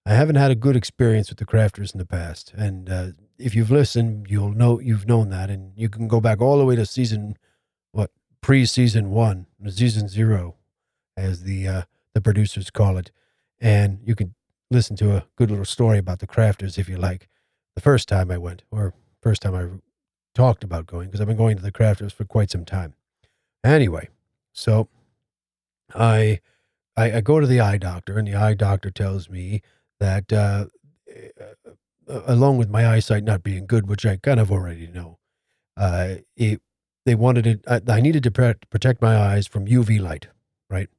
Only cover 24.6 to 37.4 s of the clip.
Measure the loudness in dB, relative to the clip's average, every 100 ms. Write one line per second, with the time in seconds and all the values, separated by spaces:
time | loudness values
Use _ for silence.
24.6 | 0 0 0 _ _ _ _ _ _ _
25.6 | _ _ _ 0 2 4 2 -2 _ _
26.6 | _ _ _ -2 0 0 2 2 4 4
27.6 | 2 0 -4 -8 -8 -6 -4 0 0 2
28.6 | 0 0 -4 -6 -6 -6 -8 -12 -8 -8
29.6 | -10 _ _ -4 -2 -2 0 0 0 -2
30.6 | -6 _ _ _ -20 -20 -20 -20 -20 -20
31.6 | -20 -20 _ _ -14 -8 0 4 4 2
32.6 | 0 2 2 2 0 -2 -2 -4 -4 -8
33.6 | -2 -2 -2 -2 -2 -2 0 2 2 0
34.6 | -4 -10 -14 -14 -16 -20 _ _ _ _
35.6 | _ -4 -2 -2 -4 -8 -14 -4 -2 -2
36.6 | _ _ _ _ 0 2 4 4